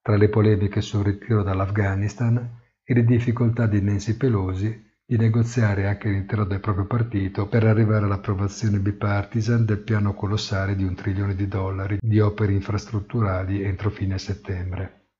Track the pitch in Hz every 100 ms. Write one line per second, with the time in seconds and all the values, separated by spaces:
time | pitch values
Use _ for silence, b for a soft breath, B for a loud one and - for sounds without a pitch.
0 | - 101 104 110 107 104 98 - 101 107
1 | 101 98 - 110 95 95 95 107 98 95
2 | 104 - 120 120 120 B B B _ 123
3 | 117 120 120 113 120 113 117 104 98 101
4 | 107 110 135 107 92 92 104 110 - _
5 | _ 120 113 113 117 - 107 101 98 101
6 | - 98 95 104 101 98 104 98 95 120
7 | 117 101 95 - 101 120 110 107 110 107
8 | 104 98 - 98 101 - 110 101 98 101
9 | 104 101 98 117 110 120 110 104 - 107
10 | 104 98 98 104 - 98 95 98 95 90
11 | - 95 101 92 101 98 95 95 98 101
12 | 110 104 104 104 104 101 95 101 - 110
13 | 98 123 104 92 92 98 98 92 104 -
14 | 98 95 - 98 - 92 90 87 90 -
15 | _ _